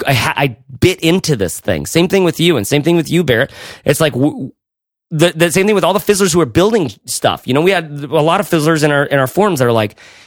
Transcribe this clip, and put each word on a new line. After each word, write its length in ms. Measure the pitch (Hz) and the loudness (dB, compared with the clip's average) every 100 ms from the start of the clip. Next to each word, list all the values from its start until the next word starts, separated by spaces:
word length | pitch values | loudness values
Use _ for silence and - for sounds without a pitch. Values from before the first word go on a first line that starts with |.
I 100 | - | -2
ha-, 200 | 123 156 - | -2 -2 -2
I 200 | 143 113 - 123 | -4 -4 -14 0
bit 200 | 175 175 | 0 2
into 360 | 160 185 - 117 | 0 0 0 -2
this 240 | 90 - | -2 -4
thing. 260 | - 80 73 | -4 -4 -2
Same 220 | 165 170 | 0 2
thing 160 | 196 | 2
with 160 | 175 - | 0 0
you, 160 | 170 131 | 0 0
and 100 | 98 | 0
same 160 | 147 | 0
thing 140 | 139 170 | 2 0
with 120 | 147 | 0
you, 140 | 175 | -2
Barrett. 300 | 147 117 139 - - - | 0 0 -2 -8 -20 -6
It's 160 | - 147 | -2 0
like, 140 | 156 | 0
w-, 380 | 120 143 247 - _ _ _ _ _ - | 0 -2 -2 -12 _ _ _ _ _ -8
the, 200 | 156 170 | 2 2
the 200 | 160 170 | 2 0
same 140 | 190 202 | 2 2
thing 100 | 196 | 2
with 80 | |
all 80 | 180 | 2
the 60 | 196 | 0
fizzlers 320 | - 196 190 | 0 0 2
who 60 | 170 | 2
are 40 | 139 | 2
building 440 | 165 202 220 131 - | 2 2 2 -2 -8
stuff. 420 | - - 113 82 - | -12 -4 -2 -2 -2
You 80 | |
know, 60 | 135 | 0
we 100 | 180 | 2
had 160 | 185 156 | 0 -4
a 200 | 143 147 156 | -12 -4 0
lot 200 | 156 196 | 2 0
of 80 | 180 | 0
fizzlers 340 | 165 151 160 | 0 0 0
in 80 | 151 | 2
our, 140 | 143 | 2
in 160 | 143 139 | 2 0
our 80 | 131 | 0
forums 320 | 180 208 147 | 0 0 2
that 60 | 120 | 2
are 60 | |
like, 240 | 113 107 - - - | 2 -2 -6 -20 -20